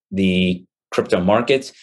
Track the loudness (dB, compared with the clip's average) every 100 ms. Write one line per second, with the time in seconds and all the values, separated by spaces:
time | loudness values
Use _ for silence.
0 | -8 -2 0 2 0 -2 -10 _ -8 -4
1 | -2 0 2 2 2 0 -2 -20